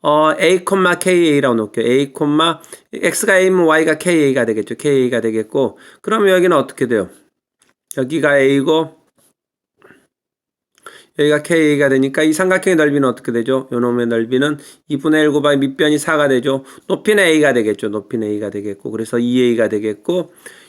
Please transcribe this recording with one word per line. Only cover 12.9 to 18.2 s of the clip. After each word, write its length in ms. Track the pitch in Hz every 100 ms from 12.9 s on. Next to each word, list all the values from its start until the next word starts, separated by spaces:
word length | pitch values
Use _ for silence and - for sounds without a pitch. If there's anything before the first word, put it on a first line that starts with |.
| 143 135
어떻게 240 | 123 -
되죠? 380 | 117 117 131 131
요 60 | 123
놈의 280 | 120 120 120
넓이는 500 | 117 113 127 143 147 - - _
이분의 340 | 151 156 156
일 100 | 151
곱하기 260 | 147 147 143
밑변이 400 | 139 135 151 151
사가 300 | 147 156 147
되죠. 360 | 127 120 135 135 - _
높이는 360 | - - 208
A가 300 | 180 156 147
되겠죠. 380 | 123 110 101 110
높이는 360 | 104 104 120